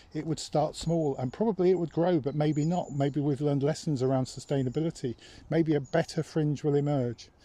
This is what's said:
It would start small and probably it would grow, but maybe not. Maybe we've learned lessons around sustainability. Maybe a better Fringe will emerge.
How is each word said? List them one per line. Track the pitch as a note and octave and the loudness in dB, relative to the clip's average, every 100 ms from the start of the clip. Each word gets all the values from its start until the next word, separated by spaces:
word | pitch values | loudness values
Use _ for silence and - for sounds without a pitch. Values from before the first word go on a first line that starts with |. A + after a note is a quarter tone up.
| - | -12
It | D3+ D#3 | -8 -4
would | D3+ | -6
start | - D#3 D3 | -2 0 0
small | - - E3 D3+ C3+ | -2 -2 0 0 -2
and | B2+ | -4
probably | - A3 G3 F3+ | -2 -2 2 4
it | F3+ | 4
would | E3+ | 0
grow, | - E3+ F3 | 0 2 2
but | C3+ | 0
maybe | D3 D3+ D3+ | 0 0 2
not. | D3+ F3 - | 0 0 -2
Maybe | C#3+ C#3 C#3 | 0 0 0
we've | C#3+ C#3+ | 0 0
learned | D3 C#3+ | 2 2
lessons | C#3+ D#3 - C#3+ | 2 0 -2 0
around | C3 C3 | 2 2
sustainability. | C3 - - C#3+ B2+ B2 E3 - C3 A#2 - - - | 0 -6 -4 -2 0 -2 -2 -4 -6 -8 -12 -16 -2
Maybe | D#3 D#3+ D3 | 0 2 0
a | |
better | C3+ - - - | 0 -2 -2 -4
Fringe | D3+ E3 D3+ C#3+ | -4 0 0 0
will | D3+ | 2
emerge. | C#3+ C#3+ C#3+ A#2+ A2+ - _ | 2 2 0 0 -4 -14 _